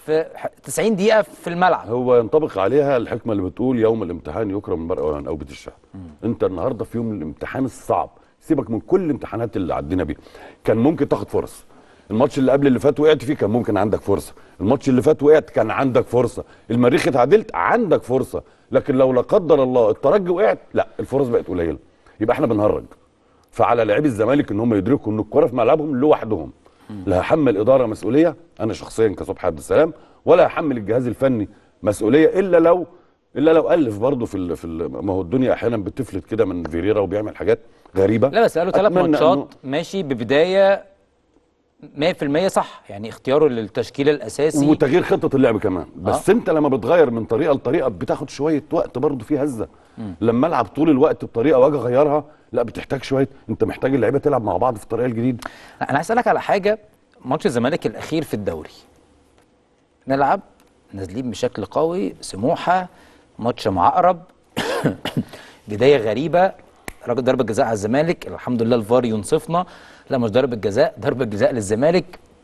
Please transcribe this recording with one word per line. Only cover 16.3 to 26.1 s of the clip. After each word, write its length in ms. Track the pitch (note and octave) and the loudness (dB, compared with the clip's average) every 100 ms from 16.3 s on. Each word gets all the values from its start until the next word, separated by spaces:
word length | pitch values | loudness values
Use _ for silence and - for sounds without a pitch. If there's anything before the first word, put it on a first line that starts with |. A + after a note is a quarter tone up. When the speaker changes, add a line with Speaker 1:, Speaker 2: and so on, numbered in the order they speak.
| - - - - | -4 -14 -14 -4
Speaker 2:
المريخ 360 | B2 B2 D3+ E3+ | 2 4 4 2
اتعادلت 480 | C3+ B2+ G#3+ - E2 | 2 4 4 2 -2
عندك 480 | G2 A3 G3+ C3 | 0 2 2 0
فرصه، 400 | - B2+ B2 E2+ - _ - | 0 -4 -2 -8 -12 _ -4
لكن 240 | B2+ - C3 | -2 0 2
لو 180 | C3 | 4
لا 80 | B2 | 2
قدر 420 | - G3+ D#3+ D3 | 2 2 4 2
الله 260 | B2+ B2+ G#2+ | 4 4 2
الترجي 400 | A2 C#3 G#3 F3 | 2 2 2 0
وقعت، 300 | F3 A3 F3 - | 0 0 0 -4
لا، 140 | G#2 - - | -4 -4 -6
الفرص 280 | G2 C3 B2+ | -4 -2 0
بقت 200 | G#2+ D#2+ | -2 -2
قليله، 300 | F2+ E2+ C2+ _ _ _ - | -4 -4 -6 _ _ _ -4
يبقى 140 | A2 | -2
احنا 140 | A#2 C#3 | 0 0
بنهرج. 360 | G#2+ G#2 - - - _ _ _ _ _ | 2 2 0 -6 -20 _ _ _ _ _
فعلى 320 | - G2+ A#2+ | -2 2 2
لاعبي 240 | G#2+ G#2+ D3+ | 2 2 0
الزمالك 440 | G#2 A2 C#3+ - | 0 0 0 0
ان 80 | G#2 | -2
هم 140 | A#2 | 0
يدركوا 400 | G2+ F#2 C#3 G#2 | 0 0 -2 -2
ان 60 | G#2+ | -4
الكره 280 | G2+ C#3+ D#3 | -2 2 2
في 80 | B2 | 2
ملعبهم 400 | A2+ D#3 D3+ B2 | 2 2 0 0
لوحدهم. 560 | D3+ | 2